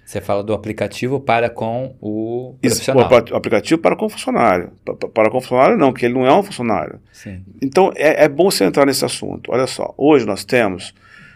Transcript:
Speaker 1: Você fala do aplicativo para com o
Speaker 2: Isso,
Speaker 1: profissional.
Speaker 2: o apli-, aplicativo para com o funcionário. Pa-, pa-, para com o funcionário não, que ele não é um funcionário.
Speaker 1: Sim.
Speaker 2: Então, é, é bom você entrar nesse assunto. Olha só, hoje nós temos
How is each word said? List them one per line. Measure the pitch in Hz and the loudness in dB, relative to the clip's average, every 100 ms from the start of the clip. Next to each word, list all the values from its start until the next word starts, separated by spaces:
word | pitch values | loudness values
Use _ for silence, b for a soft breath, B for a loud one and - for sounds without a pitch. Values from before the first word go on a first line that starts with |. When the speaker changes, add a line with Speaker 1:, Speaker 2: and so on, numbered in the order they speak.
Speaker 1:
Você | - 104 | -14 -10
fala | - 101 | -4 -4
do | 104 | -4
aplicativo | 101 107 104 104 - 123 135 | -6 -6 -6 -6 -6 -6 -4
para | 135 117 117 | 0 0 0
com | - 113 120 135 - | -4 -6 -6 -8 -10
o | 104 107 110 120 127 - | -8 -6 -6 -8 -10 -4
Speaker 2:
Isso, | 127 113 | -2 -2
Speaker 1:
profissional. | - 131 | 0 2
Speaker 2:
o | 92 | 6
apli-, | 120 - | 4 4
aplicativo | 117 - 104 - 165 | -4 -2 -2 0 0
para | 175 | 2
com | - 220 | 0 -4
o | |
funcionário. | - - 240 117 90 87 - | -6 -4 0 2 2 -2 -10
Pa-, | - | -12
pa-, | - - | -8 -4
para | 113 107 | 0 0
com | 123 | 0
o | |
funcionário | - 123 151 226 | -2 2 4 4
não, | 139 | 2
que | - | 2
ele | 120 | 0
não | 127 127 | 2 4
é | |
um | 170 | 2
funcionário. | 190 - 117 95 78 - _ | 2 -4 -4 -2 -4 -10 _
Speaker 1:
Sim. | - 107 92 95 - | -20 -16 -16 -16 -8
Speaker 2:
Então, | 135 180 190 | -2 2 2
é, | - 147 147 | 2 2 4
é | 151 | 4
bom | 139 190 | 4 0
você | 185 | 2
entrar | 190 147 139 | 0 2 2
nesse | 127 | 2
assunto. | 131 - 101 92 - | -2 -4 -8 -10 -4
Olha | 123 127 | -2 -2
só, | - - - | -4 -8 0
hoje | 143 147 107 | 4 4 2
nós | 98 | -6
temos | - 127 107 87 - - b b b | -2 0 0 -2 -10 -20 b b b